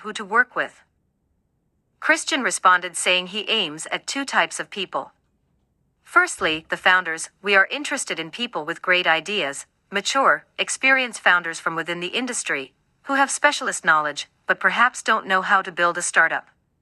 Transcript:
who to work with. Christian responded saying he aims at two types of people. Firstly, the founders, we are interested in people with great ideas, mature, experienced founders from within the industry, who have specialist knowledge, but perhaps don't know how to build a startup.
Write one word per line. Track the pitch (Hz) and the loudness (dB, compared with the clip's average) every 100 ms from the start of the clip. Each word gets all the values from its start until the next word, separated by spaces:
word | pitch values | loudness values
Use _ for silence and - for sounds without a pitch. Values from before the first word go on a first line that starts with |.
who | 214 | -10
to | 208 196 | -10 -2
work | 226 247 | 0 0
with. | 165 135 _ _ _ _ _ _ _ _ _ _ _ _ - | -2 -6 _ _ _ _ _ _ _ _ _ _ _ _ -6
Christian | - 311 - 302 | -2 -2 -2 -4
responded | 214 - 190 180 180 165 | -2 2 2 2 0 -4
saying | 202 180 180 | 0 0 -2
he | 208 - | -8 -4
aims | 220 170 156 - | -4 -4 -8 -10
at | 175 - | -10 -8
two | 277 269 | -8 -4
types | 220 165 - | -2 -2 -4
of | 156 | -10
people. | 208 180 147 123 _ _ _ _ _ _ _ _ _ _ | -10 -8 -8 -8 _ _ _ _ _ _ _ _ _ _
Firstly, | 349 359 - 180 156 - | 2 2 0 -2 -2 -4
the | 175 | 0
founders, | 196 185 170 160 - _ | 4 4 2 -6 -8 _
we | 196 196 | 2 4
are | 190 | 4
interested | 269 294 277 - 165 | 0 -6 -6 -6 -6
in | 160 | -8
people | 190 240 170 156 | -8 -8 -6 -6
with | 165 | -4
great | - 180 175 | 0 2 4
ideas, | 160 160 208 143 135 - _ - | 2 0 -4 -4 -6 -14 _ -8
mature, | 196 190 277 220 151 - - | -4 -2 2 4 2 0 -8
experienced | 196 - 269 269 247 202 | -6 0 2 2 0 0
founders | 202 180 170 160 | 2 2 0 -6
from | 175 165 | -6 -4
within | 160 175 | -4 -6
the | 175 | -6
industry, | 208 247 233 - 147 131 _ _ _ | -6 -6 -6 -4 -6 -6 _ _ _
who | - 277 | -2 0
have | 269 | 0
specialist | - 294 285 247 180 | 2 0 2 -4 -2
knowledge, | 175 156 151 143 - _ - | 2 4 2 -6 -12 _ -4
but | 180 | 0
perhaps | 190 185 240 - | 0 4 2 2
don't | - 220 - | 0 0 2
know | 190 | 0
how | 180 196 | 2 0
to | 185 | 0
build | 165 175 175 | 0 0 0
a | |
startup. | 170 180 160 139 - _ _ _ | 0 2 2 2 -8 _ _ _